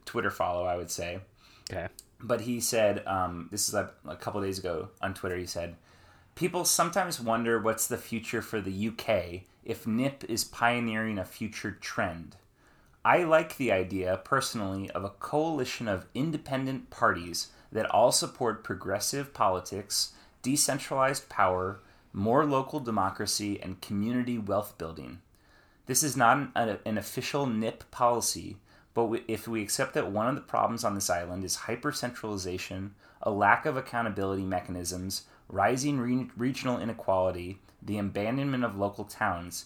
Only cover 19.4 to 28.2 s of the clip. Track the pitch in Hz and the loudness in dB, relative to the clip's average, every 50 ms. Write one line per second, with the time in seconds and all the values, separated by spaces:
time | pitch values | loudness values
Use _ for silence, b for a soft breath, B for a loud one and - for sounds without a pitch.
19.4 | 110 98 92 90 - - 95 101 101 - - - - - B B B B B B | 2 4 4 2 -2 -4 -8 -8 -6 -2 -2 -2 -2 -2 B B B B B B
20.4 | - 127 143 143 - - 135 143 - - 147 135 131 135 139 - - - - - | -2 0 2 2 2 2 0 -2 -2 0 2 4 4 4 2 0 -6 -4 2 2
21.4 | 98 92 92 92 92 98 101 - b b b b b b b 95 101 110 120 147 | 4 4 4 2 0 -2 -4 -8 b b b b b b b 0 2 4 6 6
22.4 | 156 147 139 135 135 - 151 151 127 117 110 101 95 95 - - 107 101 - - | 6 6 4 2 2 0 -4 -4 -2 0 2 2 2 2 0 -2 -2 -2 -2 -2
23.4 | 104 101 101 - - 90 92 - - - 104 101 104 117 123 123 123 123 120 113 | -2 -2 -4 -4 -6 -8 -10 -10 -8 -4 -2 0 0 2 0 0 0 -2 -2 -4
24.4 | 104 98 98 104 104 - - - 82 80 80 78 65 62 78 92 - _ _ b | -2 0 0 0 0 -2 -6 -8 -8 -8 -8 -10 -10 -12 -12 -14 -18 _ _ b
25.4 | b b b b b b b b b b 131 - 160 139 123 135 120 113 131 143 | b b b b b b b b b b 2 4 4 2 4 6 8 8 8 6
26.4 | 135 - - - 117 110 98 - - 113 107 101 98 - - 127 - - - 143 | 4 0 0 0 0 0 0 -2 -2 -2 -2 -2 -4 -4 -6 -6 -4 -2 0 0
27.4 | 143 127 110 107 113 110 - - - - - - 123 120 120 117 | 0 0 0 0 0 -2 -4 -6 -10 -10 0 2 4 4 4 4